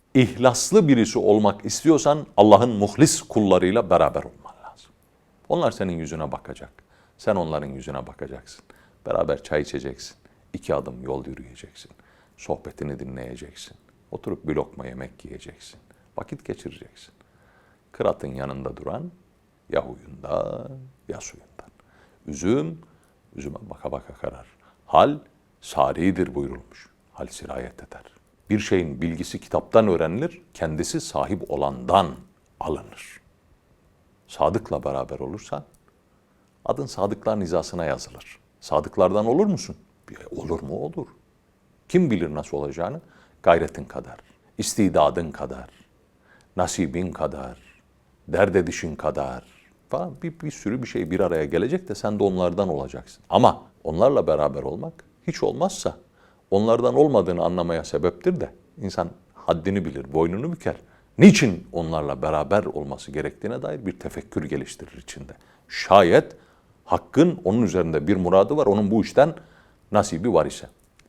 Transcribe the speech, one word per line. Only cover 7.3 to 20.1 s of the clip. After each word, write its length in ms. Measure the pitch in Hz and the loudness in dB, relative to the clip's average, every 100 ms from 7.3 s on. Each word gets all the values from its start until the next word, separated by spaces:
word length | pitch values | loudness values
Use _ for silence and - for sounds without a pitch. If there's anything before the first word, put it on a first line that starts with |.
| 98 | 0
onların 300 | 82 76 71 | -2 -4 -6
yüzüne 400 | 67 69 67 64 | -10 -10 -10 -12
bakacaksın. 580 | - 69 65 - - - _ _ _ - | -14 -14 -14 -18 -20 -20 _ _ _ -6
Beraber 360 | - 78 69 | -4 -2 -4
çay 200 | - 76 | -4 -4
içeceksin. 540 | 76 69 65 65 - - _ _ _ | -4 -8 -10 -12 -16 -20 _ _ _
İki 220 | - - | -12 -4
adım 280 | 71 65 62 | -4 -4 -10
yol 240 | 65 65 64 | -8 -8 -10
yürüyeceksin. 640 | 65 62 62 - - - - _ _ _ _ | -14 -18 -20 -20 -20 -20 -20 _ _ _ _
Sohbetini 600 | - - 69 - 71 67 | -8 -8 -8 -12 -10 -10
dinleyeceksin. 800 | 64 64 62 62 71 - - - _ _ _ | -12 -12 -14 -14 -18 -20 -20 -20 _ _ _
Oturup 380 | - - 90 76 | -12 -10 -8 -4
bir 80 | 73 | -4
lokma 300 | - - 64 | -4 -8 -14
yemek 380 | 62 65 - | -12 -14 -16
yiyeceksin. 560 | - - - - - - _ _ _ - | -18 -18 -18 -20 -20 -20 _ _ _ -14
Vakit 260 | - 147 | -12 -12
geçireceksin. 720 | - 110 - - - - - _ _ _ _ _ _ _ _ | -10 -12 -12 -16 -20 -20 -20 _ _ _ _ _ _ _ _
Kıratın 420 | - 98 87 71 | -2 -2 -2 -6
yanında 420 | 65 69 67 65 64 | -8 -8 -8 -10 -10
duran 340 | 67 107 175 - _ _ _ _ - | -10 -8 -10 -16 _ _ _ _ -6
ya 160 | - 64 | -6 -6
huyunda 800 | 62 76 | -10 -18